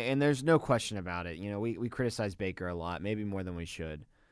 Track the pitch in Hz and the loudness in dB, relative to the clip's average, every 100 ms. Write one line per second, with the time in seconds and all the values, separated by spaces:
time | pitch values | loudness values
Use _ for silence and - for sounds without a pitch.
0 | 120 135 147 139 143 160 - 120 - 104 | 2 4 4 4 6 6 6 2 2 -4
1 | 90 87 87 82 101 101 113 98 120 - | -4 -4 -4 -6 -4 -2 -2 0 -4 0
2 | 123 - 107 92 95 90 90 87 82 87 | 0 0 -2 -2 -4 -2 -4 -4 -4 -4
3 | 92 107 104 98 92 87 82 - 80 76 | -2 -2 -2 -4 -4 -6 -8 -6 -6 -8
4 | 73 _ _ | -12 _ _